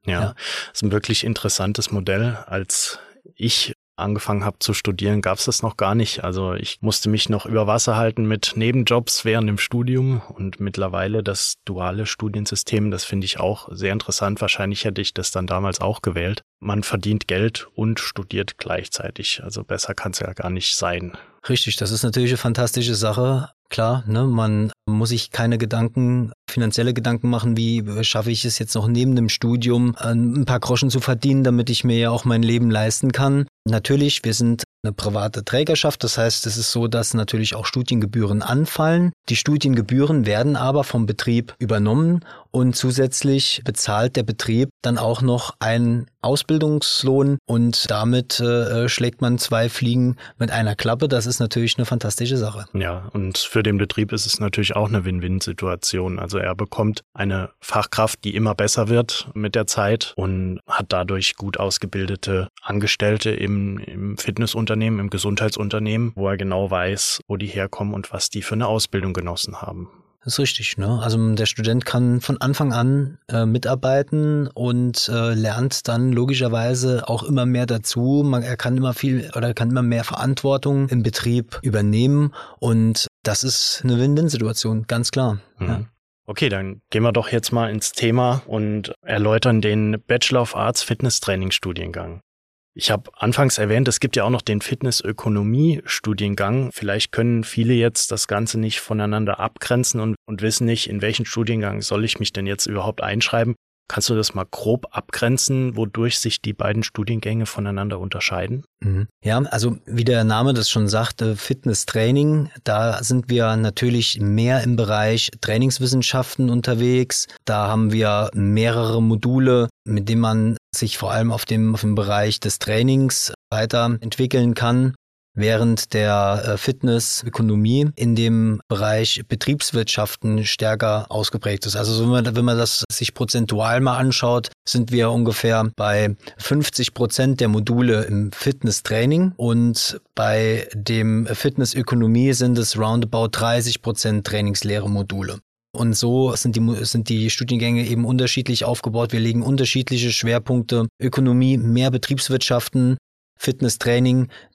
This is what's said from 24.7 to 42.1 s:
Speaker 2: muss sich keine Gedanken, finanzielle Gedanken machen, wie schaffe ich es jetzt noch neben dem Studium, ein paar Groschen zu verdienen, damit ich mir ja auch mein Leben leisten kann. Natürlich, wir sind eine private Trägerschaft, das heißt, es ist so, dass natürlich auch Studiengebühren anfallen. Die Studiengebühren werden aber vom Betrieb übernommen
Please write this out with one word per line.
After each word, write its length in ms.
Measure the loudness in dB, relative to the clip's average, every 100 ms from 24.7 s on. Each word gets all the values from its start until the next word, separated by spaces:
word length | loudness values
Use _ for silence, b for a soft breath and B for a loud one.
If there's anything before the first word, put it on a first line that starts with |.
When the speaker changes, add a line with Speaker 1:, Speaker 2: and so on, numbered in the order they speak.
| -4 -2
Speaker 2:
muss 240 | 0 0
sich 200 | -2 -4
keine 280 | -2 0 2
Gedanken, 720 | 0 0 0 2 2 2 -2 -6 -6
finanzielle 440 | -2 0 0 0
Gedanken 340 | 0 0 0 0
machen, 280 | 0 2 2
wie 280 | 2 0 -2 -2
schaffe 280 | -2 0 0
ich 160 | -2 -2
es 120 | -4
jetzt 160 | -2
noch 140 | -2 2
neben 260 | 2 4
dem 140 | 4 2
Studium, 680 | 0 0 2 2 2 2 0
ein 480 | 0 2 2 2 2
paar 140 | 0
Groschen 280 | 2 2 2
zu 120 | 0
verdienen, 440 | 0 0 2 4
damit 240 | 4 4 2
ich 160 | 0
mir 140 | 2 2
ja 120 | 2
auch 140 | 2
mein 180 | 2 4
Leben 280 | 4 4 4
leisten 420 | 2 0 0 0
kann. 340 | 2 2 2 0 _ 0
Natürlich, 580 | 0 2 2 2 0
wir 80 | -2
sind 320 | 2 2 0 -4 _
eine 120 | -6
private 500 | -4 -2 -2 -2 -4
Trägerschaft, 580 | -2 0 2 2 0 0
das 140 | -2 0
heißt, 300 | 0 0 -4
es 100 | -4
ist 160 | -2
so, 160 | 0 0
dass 240 | 0 0
natürlich 420 | -2 0 -2 -2
auch 120 | -4 -4
Studiengebühren 760 | -4 0 0 0 0 0 0
anfallen. 720 | 0 0 0 0 2 4 2 -2 -4
Die 80 | -2
Studiengebühren 880 | 2 2 4 2 2 2 4 4
werden 320 | 2 2 2 0
aber 280 | 0 0
vom 200 | 0 0
Betrieb 500 | 0 -2 0 0 0 -4
übernommen 640 | 0 2 2 4 4